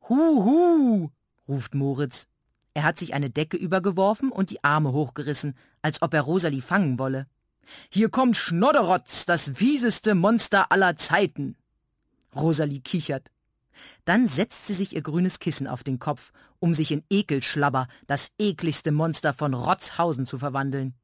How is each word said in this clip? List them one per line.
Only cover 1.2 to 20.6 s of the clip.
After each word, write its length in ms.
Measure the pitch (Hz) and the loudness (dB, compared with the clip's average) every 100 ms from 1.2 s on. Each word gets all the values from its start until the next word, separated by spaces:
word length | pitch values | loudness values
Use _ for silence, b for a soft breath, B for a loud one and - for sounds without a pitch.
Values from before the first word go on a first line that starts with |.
| _ _ - | _ _ -6
ruft 260 | 139 - | -6 -4
Moritz. 520 | 139 139 135 143 - - _ _ _ _ | -2 -2 -2 -4 -6 -12 _ _ _ _
Er 80 | 151 | -2
hat 160 | 156 175 | -2 -2
sich 160 | 170 | -6
eine 160 | 143 139 | -4 -4
Decke 260 | 131 156 - | -4 -4 -4
übergeworfen 720 | 175 185 185 180 196 214 269 | -2 0 0 2 0 0 -4
und 200 | - 190 | -2 -4
die 120 | 208 | -2
Arme 300 | 143 151 147 | 0 2 2
hochgerissen, 640 | 135 139 - 139 143 147 135 b b | 0 -4 -6 -6 -4 -4 -8 b b
als 220 | 156 151 | -4 -2
ob 100 | 165 | 0
er 100 | 156 | 0
Rosalie 380 | 135 185 170 139 | 0 0 0 -2
fangen 380 | - 190 165 123 | -2 0 2 0
wolle. 300 | 131 135 135 _ _ _ B B B | -2 -4 -8 _ _ _ B B B
„Hier 220 | 190 220 | 0 2
kommt 260 | 247 262 226 | 2 2 2
Schnodderotz, 880 | - 170 254 294 180 180 - - | 0 2 4 4 2 0 0 -2
das 360 | - 170 143 131 | 0 0 -2 0
wieseste 560 | 240 294 240 - 220 196 | 0 2 0 0 2 2
Monster 540 | 190 233 - 196 - | 4 2 2 2 4
aller 240 | 185 185 160 | 4 4 2
Zeiten.“ 600 | - 170 202 - 139 - _ _ _ _ _ _ _ | 2 2 2 -2 -10 -10 _ _ _ _ _ _ _
Rosalie 460 | - 160 151 151 139 | -2 0 2 0 -4
kichert. 500 | - 180 151 139 _ _ _ _ _ B B B | -4 -4 -2 -8 _ _ _ _ _ B B B
Dann 220 | - 202 240 | 0 2 4
setzt 400 | 135 202 - - | 0 -2 -4 -4
sie 80 | |
sich 200 | 185 190 | -4 -4
ihr 80 | - | -6
grünes 360 | 156 156 185 - | -4 0 0 -2
Kissen 280 | - 143 139 | -4 -4 -4
auf 160 | 127 | -8
den 160 | - 127 | -6 -6
Kopf, 340 | - 147 - b b b | -4 -6 -10 b b b
um 140 | 170 | 0
sich 180 | 156 156 | 0 0
in 100 | 151 _ | -2 _
Ekelschlabber, 760 | 202 208 139 - 151 143 131 127 b - | -2 0 -2 -2 0 0 0 -4 b -6
das 240 | 143 - _ | -4 -4 _
ekligste 540 | 214 165 165 - 160 | -2 -2 -4 -2 -2
Monster 400 | 151 160 151 151 | 0 0 0 -2
von 220 | 135 147 | -2 -2
Rotzhausen, 720 | 127 123 190 - - 170 135 127 | -2 -2 -2 -4 -2 -2 -2 -6
zu 120 | 135 | -6
verwandeln. 560 | 143 135 | -6 -4